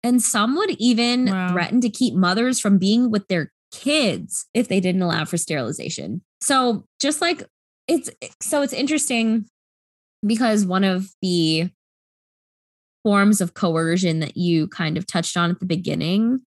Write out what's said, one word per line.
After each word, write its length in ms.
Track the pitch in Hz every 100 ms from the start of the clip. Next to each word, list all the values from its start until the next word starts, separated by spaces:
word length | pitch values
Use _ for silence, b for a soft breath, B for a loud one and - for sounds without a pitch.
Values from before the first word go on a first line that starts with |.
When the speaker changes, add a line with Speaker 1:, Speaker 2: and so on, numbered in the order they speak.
Speaker 1:
And 200 | 247 247
some 320 | - 220 220 294
would 140 | 403 -
even 480 | 240 226 240 247 254
Speaker 2:
Wow. 220 | 190 180
Speaker 1:
threaten 280 | 180 170 247
to 100 | 240
keep 240 | - 247
mothers 460 | 185 180 190 247 254
from 180 | 214 196
being 320 | 190 226 247
with 160 | 214 -
their 240 | 180 147 _ _
kids 760 | - 262 302 233 143 - - -
if 140 | 220 -
they 120 | 190
didn't 220 | 185 185
allow 220 | 175 165
for 120 | 160 175
sterilization. 880 | - 151 117 151 - - 76 131 _ _
So 460 | - 269 247 226 - _
just, 200 | 277 302
like, 220 | 349 359 - _ _ _ -
it's, 200 | 311 - - - _
so 220 | - 294
it's 100 | 277
interesting 720 | - 277 302 - 233 226 220 208 _ _ _ _ _ _ _
because 400 | 208 220 240 214
one 200 | 190 185
of 260 | 190 185 190 _
the 500 | 185 175 160 160 175 _ _ _ _ _ _ _ _ _ _ _ _ _
forms 360 | 220 202 202 214
of 140 | 175
coercion 680 | - 185 160 165 175 185 160
that 160 | 156 -
you 320 | 180 170 156
kind 280 | - 165 160
of 100 | 185
touched 300 | 175 165 175
on 140 | 170
at 100 | 175
the 60 | 185
beginning 720 | 170 180 151 151 190 226 262